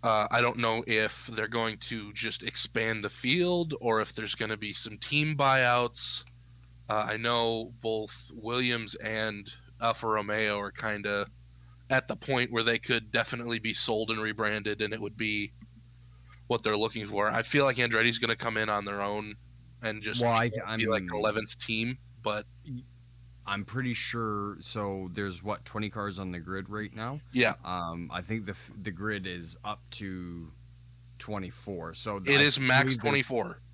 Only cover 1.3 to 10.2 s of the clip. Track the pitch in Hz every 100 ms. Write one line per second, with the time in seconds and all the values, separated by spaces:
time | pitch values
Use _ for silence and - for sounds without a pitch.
1.3 | 113 107 117 113 104 - 117 104 101 110
2.3 | - - - - 113 113 110 101 - 123
3.3 | 165 175 175 165 143 120 113 107 - 107
4.3 | - 107 107 107 110 113 104 - 147 151
5.3 | 147 139 131 123 123 123 - - - -
6.3 | - - - - - - 107 104 110 120
7.3 | 120 117 113 117 117 117 110 107 - -
8.3 | 117 107 123 123 120 110 - 110 110 110
9.3 | 101 98 - - - 117 110 113 107